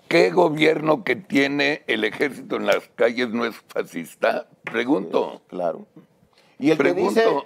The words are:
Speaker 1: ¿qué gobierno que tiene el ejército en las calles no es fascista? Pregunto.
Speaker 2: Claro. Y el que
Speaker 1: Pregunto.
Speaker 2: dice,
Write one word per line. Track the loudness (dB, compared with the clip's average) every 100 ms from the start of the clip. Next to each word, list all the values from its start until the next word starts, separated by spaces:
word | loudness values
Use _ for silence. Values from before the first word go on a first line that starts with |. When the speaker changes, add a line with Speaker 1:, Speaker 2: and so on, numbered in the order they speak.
| 0
Speaker 1:
¿qué | 4 4
gobierno | 4 2 4 2 2 0 -2
que | 0
tiene | -4 0 0 0 0 -2 -2 -4
el | -2
ejército | -2 -2 -4 -4 -8 -4
en |
las | 0 0 -2
calles | 0 0 0 -4
no | -2
es | -4 -6 _
fascista? | -8 -8 -10 -12 -2 -2 -2 -6 _
Pregunto. | -8 -6 -2 -2 0 -2 -4 -8 _
Speaker 2:
Claro. | -6 -6 -6 -14 -20 _ _ _ _ _ -2
Y | 0
el | 4
que |
Speaker 1:
Pregunto. | 2 2 0 2
Speaker 2:
dice, | 2 2